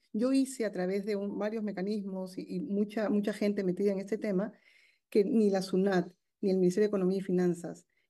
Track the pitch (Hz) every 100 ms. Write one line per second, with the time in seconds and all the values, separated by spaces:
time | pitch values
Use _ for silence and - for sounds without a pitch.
0 | _ 214 254 269 262 - 208 196 180 202
1 | 202 202 202 190 214 226 208 180 196 214
2 | 196 190 185 185 - 180 196 202 208 226
3 | 202 208 208 208 208 208 185 180 202 190
4 | 196 214 220 185 214 - _ _ _ _
5 | _ 220 190 233 208 190 185 185 202 180
6 | 175 - _ _ 202 185 180 185 208 202
7 | 185 190 190 180 180 170 165 175 _ _